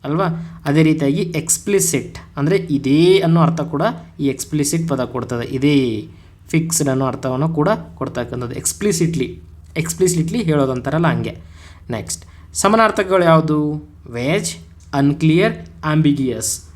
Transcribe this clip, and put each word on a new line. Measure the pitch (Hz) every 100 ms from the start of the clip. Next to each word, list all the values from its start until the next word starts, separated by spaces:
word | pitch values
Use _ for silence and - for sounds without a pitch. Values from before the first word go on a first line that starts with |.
ಅಲ್ವಾ? | 143 160 190 - - -
ಅದೇ | 147 147
ರೀತಿಯಾಗಿ | 160 156 139 156
ಎಕ್ಸ್‌ಪ್ಲಿಸಿಟ್ | - 156 151 - - 196 - 135 - - - -
ಅಂದ್ರೆ | 143 190
ಇದೇ | - 139 131 147 175 190
ಅನ್ನೋ | 170 165
ಅರ್ಥ | 160 165
ಕೂಡ | 143 143 202 165 - -
ಈ | 143
ಎಕ್ಸ್‌ಪ್ಲಿಸಿಟ್ | 127 - 151 143 165 165
ಪದ | 135
ಕೊಡ್ತದೆ. | 120 123 117 120 117
ಇದೇ, | 131 143 143 127 107 104 - - - -
ಫಿಕ್ಸ್ಡ್ | 165 165 - 143
ಅನ್ನೋ | 131 135
ಅರ್ಥವನ್ನು | 123 131 127 160
ಕೂಡ | 160 147 165 -
ಕೊಡ್ತಕ್ಕಂಥದ್ದು. | - 127 120 117 123 123
ಎಕ್ಸ್‌ಪ್ಲಿಸಿಟ್ಲಿ, | 120 - - 208 180 165 165 170 - - - - -
ಎಕ್ಸ್‌ಪ್ಲಿಸಿಟ್ಲಿ | 160 - 185 165 160 233
ಹೇಳೋದಂತಾರಲ್ಲ | 180 147 135 127 131 156 165
ಹಂಗೆ. | 117 113 - - - - - -
ನೆಕ್ಸ್ಟ್, | 113 - - - - -
ಸಮಾನಾರ್ಥಕಗಳು | - 196 214 330 311 190 190
ಯಾವುದು? | 170 160 160 151 151 151 - - -
ವೇಜ್, | 117 127 170 170 - - - -
ಅನ್‌ಕ್ಲಿಯರ್, | 139 143 156 160 165 220 - - -
ಆಂಬಿಗಿಯಸ್. | 156 156 147 143 131 110 - - -